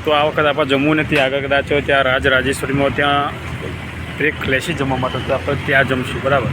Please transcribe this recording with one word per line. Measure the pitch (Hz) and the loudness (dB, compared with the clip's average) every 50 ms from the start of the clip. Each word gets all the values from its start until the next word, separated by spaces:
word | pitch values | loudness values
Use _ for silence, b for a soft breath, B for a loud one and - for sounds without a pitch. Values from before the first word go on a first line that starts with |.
| - | 0
તો | 156 | 2
આ | 151 143 147 | 2 2 2
વખતે | 156 147 165 151 147 | 2 2 2 2 2
આપણે | 139 147 151 | 2 2 2
જમવું | 131 139 135 143 151 156 | 2 2 2 2 2 2
નથી. | 151 151 - 151 147 | 2 0 0 2 2
આગળ | 135 131 135 139 | 2 2 0 -2
કદાચ | 135 135 139 139 135 - 147 143 139 | 0 0 0 0 2 2 0 0 2
ત્યાં | - 143 135 | 2 2 2
રાજ | 135 127 127 135 131 | 4 2 2 2 2
રાજેશ્વરીમાં | 139 131 127 127 135 135 - 143 131 135 139 139 139 131 | 4 4 4 2 0 -2 -2 -2 -2 0 2 2 2 2
ત્યાં | 147 143 143 143 143 143 147 147 - - - - - 151 - - - - - - - - - - - | 2 2 2 2 0 0 -2 -6 -8 -10 -10 -10 -8 -8 -10 -10 -10 -10 -12 -10 -10 -10 -10 -4 0
બ્રેક | 143 151 143 - - - | 0 0 0 -2 -2 -2
લેશે | 135 131 - - | -2 -2 0 -4
જમવા | 165 139 139 135 131 | -4 -2 -2 -2 0
માટે, | 127 127 127 127 127 | -2 -2 -2 -4 -4
તો | 123 - 139 | -2 -2 -2
આપણે | 127 - - 139 135 - | -2 -2 -4 -4 -4 -2
ત્યાં | 151 139 135 135 131 | 2 2 2 4 2
જમશું, | 135 127 123 - 120 123 | 0 -2 -2 -4 -6 -4
બરાબર? | - 135 139 135 113 101 | 0 2 2 2 2 0